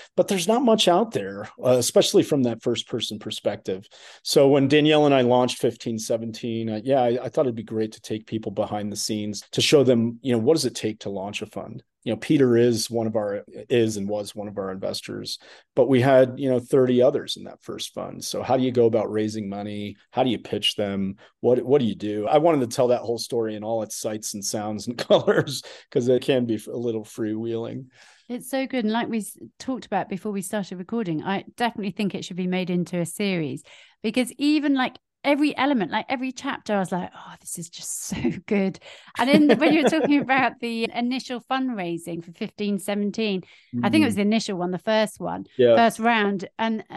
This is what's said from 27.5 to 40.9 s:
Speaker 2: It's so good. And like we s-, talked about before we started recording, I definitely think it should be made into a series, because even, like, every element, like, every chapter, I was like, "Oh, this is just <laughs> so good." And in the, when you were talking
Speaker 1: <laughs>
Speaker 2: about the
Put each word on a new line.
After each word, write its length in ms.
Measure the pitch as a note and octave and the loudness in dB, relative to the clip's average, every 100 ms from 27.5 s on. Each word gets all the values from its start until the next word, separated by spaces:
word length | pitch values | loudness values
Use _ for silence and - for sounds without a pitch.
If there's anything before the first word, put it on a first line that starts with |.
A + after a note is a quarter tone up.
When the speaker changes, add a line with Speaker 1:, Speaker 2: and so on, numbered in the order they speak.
| A2+ A#2 A#2+ C3 _ - _ - | -6 -8 -10 -14 _ -20 _ -14
Speaker 2:
It's 180 | B3 - | -14 -8
so 180 | C4+ C4+ | -6 -4
good. 180 | B3+ | -4
And 80 | G#3+ | -2
like 140 | A3+ - | -2 -4
we 100 | A3+ | -6
s-, 180 | G3 - - - | -8 -12 -20 -12
talked 260 | - B3+ | -8 -8
about 240 | - F#3+ - | -6 -6 -4
before 240 | F#3+ G#3+ | -8 -6
we 80 | G3+ | -8
started 380 | F#3+ G#3+ F#3 F3+ | -6 -6 -6 -10
recording, 440 | F3+ A#3 F#3+ D#3 | -8 -6 -4 -4
I 220 | - G3 - - | -4 -6 -6 -6
definitely 340 | A#3 A3+ G3+ | -6 -4 -6
think 220 | - G3+ | -4 -4
it 100 | F#3+ | -4
should 140 | - F3+ | -8 -6
be 80 | F#3 | -4
made 240 | F#3 F3+ | -2 -2
into 280 | F3+ E3 F3+ | -2 -2 -4
a 60 | |
series, 580 | E3+ - G3+ F3+ D3 C3+ - - - _ | -4 -4 -2 -2 -4 -8 -14 -20 -20 _
because 300 | A3 A#3+ B3 - | -4 -2 -2 -2
even, 340 | C#4+ D4+ D4 | 0 2 2
like, 240 | C4+ B3 - _ _ | 0 -2 -6 _ _
every 320 | - C#4+ D4 | 0 2 2
element, 360 | - C4+ C4 E3+ | 0 0 0 0
like, 160 | G#3+ - | -4 -4
every 240 | B3+ C4 | -4 -6
chapter, 420 | B3+ C4+ - - | -8 -8 -6 -2
I 40 | G3+ | -2
was 140 | F3+ | -2
like, 180 | F3+ F#3 | -4 -6
"Oh, 200 | - - E3+ | -12 -20 -20
this 180 | - - | -14 -12
is 100 | E3+ | -12
just 360 | - - - | -14 -12 -10
<laughs> 20 | - | -8
so 100 | - - F#3+ - | -4 -4 -4 -2
good." 320 | G3+ F#3+ - - - - - | 0 0 -4 -14 -20 -10 -2
And 100 | B3 | 2
in 200 | D4+ D4 | 4 6
the, 80 | A#3+ | 6
when 180 | D#4 | 4
you 80 | D#4+ | 4
were 80 | C4+ | 4
talking 280 | D#4+ C#4 C#4+ | 2 4 2
Speaker 1:
<laughs> 40 | |
Speaker 2:
about 380 | B3 C4+ A#3+ - | 2 2 2 -2
the 280 | A#3 A#3 A3+ | -6 -4 -4